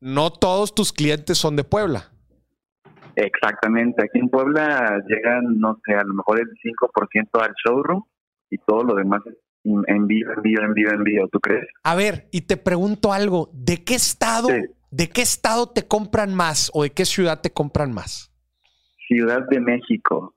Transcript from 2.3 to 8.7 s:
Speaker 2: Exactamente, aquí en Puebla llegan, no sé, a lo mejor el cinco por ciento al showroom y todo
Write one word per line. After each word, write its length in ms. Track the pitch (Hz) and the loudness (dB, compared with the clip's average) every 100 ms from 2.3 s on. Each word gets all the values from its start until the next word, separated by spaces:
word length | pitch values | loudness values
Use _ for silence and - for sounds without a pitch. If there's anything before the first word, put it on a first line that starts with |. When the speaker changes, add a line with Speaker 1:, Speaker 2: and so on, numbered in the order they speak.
| _ _ _ _ _ - - - - | _ _ _ _ _ -20 -20 -14 -8
Speaker 2:
Exactamente, 840 | 101 - 110 104 110 113 120 - | -6 -2 -4 -2 0 0 0 -2
aquí 140 | 104 120 | -2 0
en 100 | 123 | 0
Puebla 720 | 131 135 151 151 139 113 101 98 | 0 0 0 0 0 0 -2 -2
llegan, 520 | 107 117 123 120 110 | -2 0 0 0 0
no 200 | 110 110 | 0 -2
sé, 100 | - | -2
a 80 | 104 | 0
lo 100 | 101 | 0
mejor 260 | 98 98 110 | -2 0 0
el 80 | 117 - | -2 -8
cinco 280 | 117 113 123 | -12 -4 -2
por 140 | - 104 | -2 -2
ciento 320 | 107 107 117 | -2 -2 0
al 120 | 110 101 | -2 -2
showroom 380 | 113 127 151 185 - _ _ _ _ | 0 0 0 -4 -6 _ _ _ _
y 80 | - | -4
todo 260 | - | 0